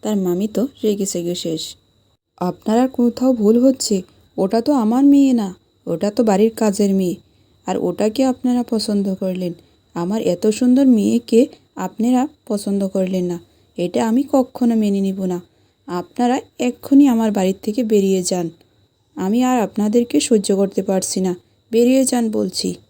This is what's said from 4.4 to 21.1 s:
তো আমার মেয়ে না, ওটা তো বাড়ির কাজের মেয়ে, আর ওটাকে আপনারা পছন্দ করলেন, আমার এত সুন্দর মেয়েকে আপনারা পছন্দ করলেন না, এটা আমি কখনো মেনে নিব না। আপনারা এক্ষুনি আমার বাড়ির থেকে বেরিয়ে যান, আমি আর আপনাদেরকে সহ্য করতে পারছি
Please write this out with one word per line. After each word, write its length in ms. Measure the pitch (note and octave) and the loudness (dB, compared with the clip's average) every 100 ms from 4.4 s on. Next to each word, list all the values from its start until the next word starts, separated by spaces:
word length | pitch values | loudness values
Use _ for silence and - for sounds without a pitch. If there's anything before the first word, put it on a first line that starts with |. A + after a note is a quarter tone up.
| F#3+ A3+ | -2 0
তো 120 | A#3 | 0
আমার 320 | C#4+ G#3+ A#3+ C#4+ | 0 2 2 4
মেয়ে 280 | C#4+ C#4 | 6 4
না, 220 | B3 G3 F#3 _ _ - | 2 -2 -8 _ _ -8
ওটা 240 | E3 G3+ | -4 -2
তো 120 | G#3 | 0
বাড়ির 320 | A3+ F#3+ A3 A3 | 2 4 2 2
কাজের 380 | G#3+ F#3+ G3+ | -2 0 0
মেয়ে, 220 | F#3+ F#3 G3 _ _ _ _ - | 2 0 -4 _ _ _ _ -8
আর 100 | F#3+ | -4
ওটাকে 480 | F3+ F3 G#3+ A3 C4 | -4 -2 -2 0 -2
আপনারা 380 | B3+ B3+ B3 | 0 -2 -2
পছন্দ 520 | A#3+ A3+ - G#3 G3 F#3+ | -2 -4 -2 -2 -2 -4
করলেন, 380 | F#3+ F#3 F3+ E3+ _ _ _ - | -6 -4 -6 -8 _ _ _ -8
আমার 260 | F3 A3 | -4 -2
এত 260 | - F3 G#3+ | -2 0 0
সুন্দর 400 | G#3+ B3+ B3+ C#4 | 0 2 4 4
মেয়েকে 600 | A#3 G3+ A#3 - A3+ C#4+ - _ - | 4 4 0 2 2 2 -2 _ -10
আপনারা 520 | F#3 - A3+ B3+ C#4+ _ - | -10 -4 0 0 -2 _ -8
পছন্দ 420 | G#3 G#3 G3 G3 | -6 -4 -2 -2
করলেন 380 | F#3+ F#3 F#3+ F3+ | -2 -2 -2 -4
না, 160 | F3 - _ _ - | -6 -12 _ _ -6
এটা 300 | F3+ A#3+ A3+ | -4 -2 0
আমি 160 | A3+ C#4 | 0 0
কখনো 440 | C#4 C4 - A#3+ A3+ | 0 0 -2 0 2
মেনে 260 | G#3+ G3 | 0 0
নিব 240 | G3 F#3+ F#3+ | -2 -2 -4
না। 160 | F3+ - _ _ _ - | -6 -8 _ _ _ -10
আপনারা 520 | F3+ F3 - A#3+ B3+ - _ | -10 -10 -4 -2 -2 -6 _
এক্ষুনি 480 | B3 A#3+ - C#4 C#4+ | -6 -6 2 4 6
আমার 240 | A3+ A3+ | 4 0
বাড়ির 240 | G#3 F#3 F#3+ | 0 -2 -2
থেকে 220 | - G#3+ | -4 -4
বেরিয়ে 400 | A#3 G#3+ G3 F#3+ | 0 2 2 0
যান, 260 | F3+ F#3 E3+ - _ _ _ _ _ - | -2 -4 -4 -8 _ _ _ _ _ -8
আমি 260 | F#3 A3+ | -2 0
আর 160 | B3+ B3+ | 0 0
আপনাদেরকে 600 | G3 - G#3 A#3+ A#3+ D4 | -2 -2 0 0 0 -2
সহ্য 360 | - A3 F#3+ G3 | 2 0 2 0
করতে 260 | G3 - | 0 -2
পারছি 400 | F#3+ F#3+ F#3 | -2 -2 -2